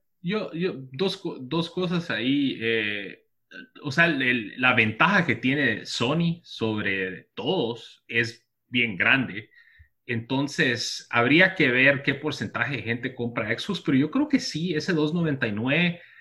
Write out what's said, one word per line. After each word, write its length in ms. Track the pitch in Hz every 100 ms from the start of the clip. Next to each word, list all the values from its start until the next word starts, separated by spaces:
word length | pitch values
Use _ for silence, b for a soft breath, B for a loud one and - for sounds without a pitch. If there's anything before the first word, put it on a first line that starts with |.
| _ _
Yo, 300 | 170 214 190
yo, 220 | 160 180 135 131
dos 240 | 131 190 -
co-, 220 | 170 117
dos 300 | 127 160 170
cosas 400 | - 180 175 170
ahí. 480 | 107 120 143 139 -
Eh, 640 | 113 113 104 104 95 - _ _ _ - - -
o 80 | 143
sea, 180 | 165 170
el, 140 | 143
el, 380 | 127 123 104 -
la 140 | 127
ventaja 520 | 123 110 - 165 202 151
que 120 | 117
tiene 480 | 127 147 135 104 -
Sony 560 | - 120 160 170 170
sobre 880 | - - 113 107 101 98 92 90 -
todos 680 | - 113 185 113 117 - - -
es 360 | 117 113 - _ _ _
bien 300 | 123 117 92
grande. 540 | 104 131 104 95 - b b b b _ -
Entonces, 1000 | 117 117 135 139 - 139 120 - - -
habría 440 | 117 123 151 185 185
que 140 | 139
ver 340 | 123 135 139
qué 120 | 135 135
porcentaje 600 | 151 - 107 107 120 131
de 60 |
gente 340 | 104 117 131 -
compra 420 | 117 - 107 120
Xbox, 220 | - 190
pero 180 | - 135
yo 140 | 151
creo 160 | 262 302
que 140 | 262
sí, 320 | - 156 180
ese 180 | 151 151
dos 220 | 160 151
noventa 340 | 170 160 135 120
y 60 |
nueve 480 | 104 123 151 175 175 B B